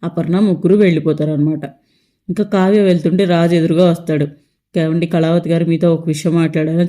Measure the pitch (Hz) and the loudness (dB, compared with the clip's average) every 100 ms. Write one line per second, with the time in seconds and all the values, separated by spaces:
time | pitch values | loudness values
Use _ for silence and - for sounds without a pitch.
0 | 170 170 160 180 208 175 175 208 190 160 | -8 -6 -2 0 0 0 2 4 4 2
1 | 156 147 151 151 151 156 - - _ _ | -2 -2 -2 0 -2 -2 -8 -16 _ _
2 | _ _ - 175 202 196 185 208 190 175 | _ _ -10 -6 -2 0 2 2 2 2
3 | 165 180 190 170 170 175 165 170 175 165 | 0 0 0 2 2 2 2 2 2 2
4 | - 156 147 - _ _ _ 175 160 165 | -2 -2 -4 -8 _ _ _ -4 -2 -2
5 | 170 170 160 170 170 165 165 160 170 165 | -2 -2 0 0 0 -2 0 0 0 0
6 | 165 147 165 165 160 160 156 165 | -2 -4 0 0 0 -2 -2 0